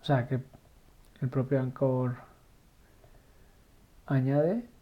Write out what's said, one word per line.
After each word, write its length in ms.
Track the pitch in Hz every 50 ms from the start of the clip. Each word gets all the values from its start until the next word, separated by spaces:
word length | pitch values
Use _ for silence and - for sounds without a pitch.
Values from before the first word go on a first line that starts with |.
o 40 | _
sea, 240 | - 147 131 117 -
que 120 | 135 127 131 - - - _ - - - - - - - - - - -
el 80 | - 127
propio 320 | 127 135 127 127 143 135
Anchor 540 | 131 127 127 - 139 131 131 127 127 127 127 - - - - - - - - - _ - _ _ - - - - - - - - - - - - - - - - - _ - - - - - - -
añade 640 | - 143 135 127 131 139 147 151 165 190 233 240 - - -